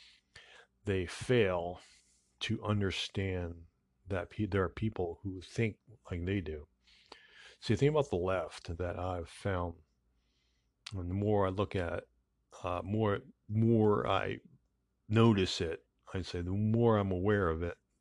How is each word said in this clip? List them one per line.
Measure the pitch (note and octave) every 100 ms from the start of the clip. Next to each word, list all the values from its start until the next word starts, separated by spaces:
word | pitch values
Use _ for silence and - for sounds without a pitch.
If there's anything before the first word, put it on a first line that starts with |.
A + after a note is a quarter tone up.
| - _ _ - - - - _
they | - F#2+ F2
fail | - - B2 G2 F2+ E2+ F2+ - _ _ _ _ -
to | - A2
understand | G#2 G#2 G2 - - - G2 F#2 F2 E2+ E2 _ _ _ -
that | F#2+ F2
pe-, | - G#2+
there | G2
are | F2+
people | - A2 G#2+ F2 E2
who | G2 F#2
think | - - A2+ F#2+ _ - -
like | F2+ F2
they | G2+
do. | E2 D#2 D2 _ _ _ - - - - - -
See, | -
the | G#2+
thing | C#3
about | D3+ C3+
the | F2+
left | F#2 F#2 - - - E2+
that | F2+ F2+
I've | F2+ F2+ E2
found, | - G#2 F#2 F2 E2 _ _ _ _ _ _ _ _ _ _ -
and | G2 F2
the |
more | F#2+ G2+ G#2 F#2+
I |
look | F#2+ G2
at, | G2 E2+ F2 - _ _ _ _ -
uh, | F2+ F2+
more, | F2+ G#2+ G#2+ G2+ - - -
more | G#2+ A2+ A#2 G#2+ G#2 -
I | G2 - - - _ _ _ _ _ -
notice | G#2+ A#2 G2+ F2+ -
it, | F2 E2 _ _ -
I'd | F#2+ F2
say | F2+
the | F2
more | G2 G#2+ A2+ A#2 G#2+
I'm | G2
aware | F2+ F#2+ G#2 F2+
of | D#2+
it, | E2+ - _ _